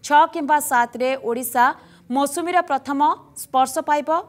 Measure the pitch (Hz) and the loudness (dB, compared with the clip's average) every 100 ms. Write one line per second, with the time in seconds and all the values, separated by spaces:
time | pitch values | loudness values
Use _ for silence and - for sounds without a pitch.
0 | - 294 320 330 277 302 - 247 240 240 | 4 4 4 0 0 0 2 0 0 -2
1 | 254 262 214 233 247 247 254 311 - - | -2 -2 -4 -6 -4 2 2 0 -16 -20
2 | _ 254 277 311 339 359 349 269 - 277 | _ -2 0 -2 0 0 0 -4 -4 0
3 | 302 359 - - - 262 262 320 311 294 | 0 0 -10 -18 -4 0 0 -2 -2 -2
4 | 294 320 | 0 -4